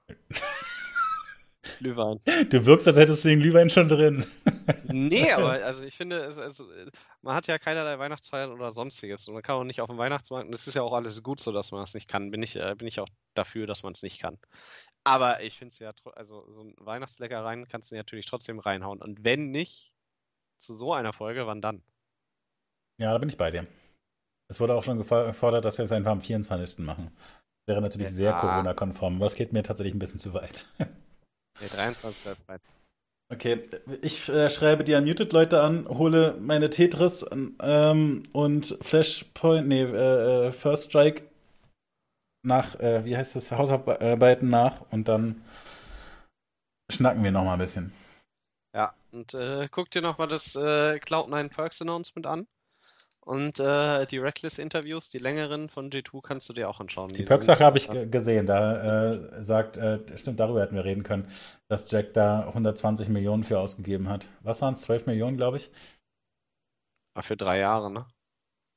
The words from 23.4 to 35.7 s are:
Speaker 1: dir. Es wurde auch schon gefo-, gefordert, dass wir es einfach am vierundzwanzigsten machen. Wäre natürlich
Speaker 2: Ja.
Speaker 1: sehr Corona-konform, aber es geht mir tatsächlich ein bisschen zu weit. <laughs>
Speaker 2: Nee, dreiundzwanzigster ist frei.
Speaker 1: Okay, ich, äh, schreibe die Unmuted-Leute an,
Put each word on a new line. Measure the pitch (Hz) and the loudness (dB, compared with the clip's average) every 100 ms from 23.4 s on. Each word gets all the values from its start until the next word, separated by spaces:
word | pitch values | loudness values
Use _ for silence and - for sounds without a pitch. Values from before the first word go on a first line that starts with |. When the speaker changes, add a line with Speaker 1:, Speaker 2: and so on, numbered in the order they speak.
| 82 | -2
Speaker 1:
dir. | 85 82 _ _ _ _ _ _ _ - | -2 -8 _ _ _ _ _ _ _ -18
Es | - | -2
wurde | 117 | 0
auch | 120 | 0
schon | 131 117 | -2 -4
gefo-, | 104 120 113 | 0 2 2
gefordert, | 107 120 117 110 | 0 2 2 0
dass | - | -2
wir | 107 | -2
es | |
einfach | 110 104 | 0 0
am | 101 | -2
vierundzwanzigsten | - 110 104 90 87 - | -2 -6 -4 -6 -8 -10
machen. | 78 78 82 - - - _ _ - | -10 -10 -12 -18 -20 -20 _ _ -4
Wäre | 104 | -2
natürlich | 104 101 98 | -2 -4 -6
Speaker 2:
Ja. | 92 | 0
Speaker 1:
sehr | 98 | 0
Corona-konform, | 87 87 95 92 90 95 - 92 90 | 2 0 0 -2 -2 -6 -4 -4 0
aber | 101 | -2
es | - | -2
geht | 117 | -2
mir | 113 | -2
tatsächlich | - 101 98 | -2 -6 -6
ein | 101 | -6
bisschen | 92 90 | -8 -10
zu | 101 | -10
weit. | 85 - - - - | -8 -10 -14 -14 -8
<laughs> | - - - - _ _ _ - | -8 -8 -20 -20 _ _ _ -16
Speaker 2:
Nee, | 101 | -10
dreiundzwanzigster | 101 110 117 113 101 101 | -4 -4 -6 -10 -12 -14
ist | 98 - | -14 -16
frei. | 95 _ _ _ _ _ _ _ | -20 _ _ _ _ _ _ _
Speaker 1:
Okay, | 120 120 113 - - - 135 | -8 -4 -4 -4 -16 -14 -8
ich, | 151 - - | -6 -6 -2
äh, | 151 147 | 2 2
schreibe | - 151 151 143 | 4 4 4 4
die | 143 | 4
Unmuted-Leute | 147 170 - 160 165 160 | 4 0 2 4 6 6
an, | 151 | 4